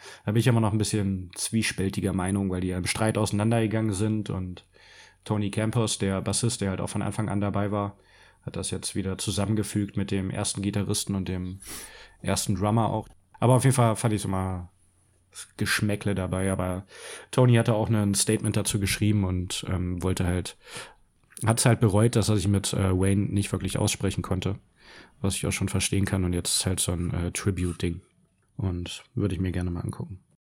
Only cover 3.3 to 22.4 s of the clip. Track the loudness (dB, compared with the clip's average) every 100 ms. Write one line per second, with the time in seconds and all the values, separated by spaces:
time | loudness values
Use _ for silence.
3.3 | 2 2 2 2 0 0 0 0 0 -2
4.3 | -6 -6 -10 -16 _ -20 -20 -20 _ -4
5.3 | -2 -2 -2 0 0 0 0 -2 0 -2
6.3 | 0 -2 -2 -2 -2 -4 -4 -4 -4 -4
7.3 | -2 -2 -2 -2 -2 -4 -8 _ -20 -20
8.3 | _ -12 -8 -6 -6 -6 -4 -4 -4 -4
9.3 | -2 0 0 -2 -2 -2 -4 -2 -2 -2
10.3 | -4 -4 -4 -2 -2 -2 -4 -2 -4 -2
11.3 | -4 -6 -10 -12 -16 -16 -20 -20 -10 -2
12.3 | -2 0 0 2 2 2 -2 -6 -16 _
13.3 | 0 4 6 6 6 4 4 0 0 0
14.3 | -2 -2 -4 -8 _ _ _ _ _ _
15.3 | -18 -18 -6 -2 0 0 0 0 0 0
16.3 | 0 0 0 0 -4 -8 -16 -16 -16 -2
17.3 | 4 8 8 6 2 2 2 2 2 2
18.3 | 2 2 0 0 0 0 2 2 2 2
19.3 | 0 -4 -6 -4 -2 -2 -2 0 0 0
20.3 | 0 -4 -10 -18 -16 -16 -20 _ _ _
21.3 | -2 0 4 4 6 6 6 4 4 2
22.3 | 2